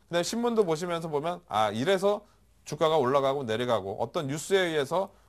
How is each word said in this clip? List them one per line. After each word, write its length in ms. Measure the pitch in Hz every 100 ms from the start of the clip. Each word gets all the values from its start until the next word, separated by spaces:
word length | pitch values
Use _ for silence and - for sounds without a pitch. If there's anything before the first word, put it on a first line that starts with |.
| -
그다음에 160 | 170
신문도 420 | 170 226 240 226 180
보시면서 420 | 156 175 170 165
보면 340 | 147 160 175 -
아, 220 | 104 107
이래서 540 | 110 151 190 202 208 - _ _ _ -
주가가 320 | 151 160 160
올라가고 460 | 123 143 135 143
내려가고 540 | 117 110 123 110 95 110
어떤 260 | 117 180 139
뉴스에 320 | 156 - 190
의해서 520 | 175 156 131 170 196 -